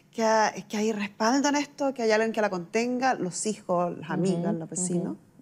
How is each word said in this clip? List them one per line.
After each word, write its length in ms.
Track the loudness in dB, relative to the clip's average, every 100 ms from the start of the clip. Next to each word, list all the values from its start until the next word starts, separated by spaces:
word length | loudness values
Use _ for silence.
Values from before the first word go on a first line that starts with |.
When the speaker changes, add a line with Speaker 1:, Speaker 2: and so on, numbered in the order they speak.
| _
Speaker 1:
que 120 | -2 2
hay, 380 | 4 2 0
que 140 | -6 -2
hay 140 | 0
respaldo 560 | -2 -4 0 2 4 2
en 60 | 2
esto, 380 | -2 -4 -4
que 80 | 0
hay 100 | 2
alguien 200 | 4 2
que 80 | 0
la 80 | 0
contenga, 640 | -2 -4 -2 0 0 0
los 320 | 0 -2 -4 -4
hijos, 520 | -6 -2 0 0 -4
las 100 | -6
amigas, 420 | 0 0 0 0
Speaker 2:
Ujú, 80 | -2
Speaker 1:
los 100 | -4
vecinos. 440 | -6 -2 -2 -2
Speaker 2:
ujú. 160 | -8 -14 -12